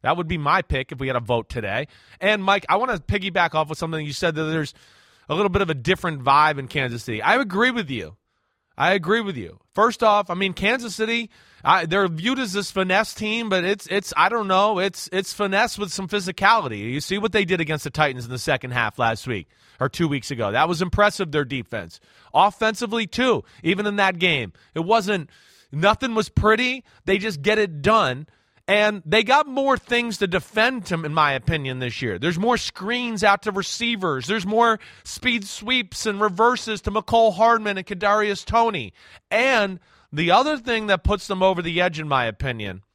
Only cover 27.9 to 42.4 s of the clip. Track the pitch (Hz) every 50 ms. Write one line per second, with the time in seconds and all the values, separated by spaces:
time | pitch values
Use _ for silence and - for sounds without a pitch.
27.9 | 220 226 190 135 123 131 156 _ _ _ _ _ _ _ _ - 190 208 208 214
28.9 | 208 196 - 151 175 220 226 196 262 294 302 294 254 269 269 277 262 - _ -
29.9 | 240 240 240 233 208 - 208 185 170 185 - - - 220 220 247 262 247 185 -
30.9 | 185 165 165 151 151 160 151 143 139 131 - - 165 156 139 131 131 127 127 123
31.9 | 113 - 131 117 98 90 117 165 180 160 202 233 247 202 - - - - 180 208
32.9 | 240 247 247 240 226 202 196 208 196 202 - 214 196 196 185 - - - 240 233
33.9 | 240 202 185 170 143 131 120 139 208 226 175 190 214 226 233 233 220 214 - -
34.9 | - - _ - - - - 254 233 233 196 196 - - 208 214 254 254 233 180
35.9 | - - - 220 202 196 214 208 180 175 226 233 247 - - 226 214 202 - 208
36.9 | 202 214 202 - 233 233 226 220 185 170 220 233 233 226 220 208 202 190 185 -
37.9 | 208 175 208 202 202 214 208 208 202 - - - 220 233 233 226 208 165 117 95
38.9 | _ _ - - - - _ _ - 214 247 269 269 226 202 196 190 175 _ _
39.9 | _ _ _ _ - 147 165 170 175 214 269 302 302 269 226 254 233 220 214 208
40.9 | 196 180 _ - 208 202 - - 196 185 190 190 190 175 175 165 165 170 180 180
41.9 | 160 156 156 151 139 131 123 113 107 _